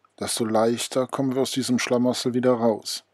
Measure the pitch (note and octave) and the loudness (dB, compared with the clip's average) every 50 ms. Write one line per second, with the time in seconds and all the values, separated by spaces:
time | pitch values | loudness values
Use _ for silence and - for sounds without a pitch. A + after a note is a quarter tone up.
0 | _ _ _ - G3+ - - - A#2+ A2 A2 G#2+ A#2 A#2 A#2+ A2+ - - - C3 | _ _ _ -10 -6 -6 -2 -2 -2 0 2 2 4 2 2 0 -4 -4 -2 -2
1 | B2+ - - - C3+ C3 B2 C3+ B2+ - - C3+ A2+ - B2+ A#2 - - B2+ A#2+ | -2 -2 -2 -2 -2 0 0 0 -2 0 -2 -4 -2 0 0 0 0 0 0 2
2 | B2 B2+ A#2+ - - B2+ A#2 B2+ B2 B2+ B2 A2+ A#2 A#2 G#2 - - - - - | 2 0 0 0 -2 -2 -2 2 2 2 2 4 4 2 2 0 -4 -10 -10 -10
3 | _ _ | _ _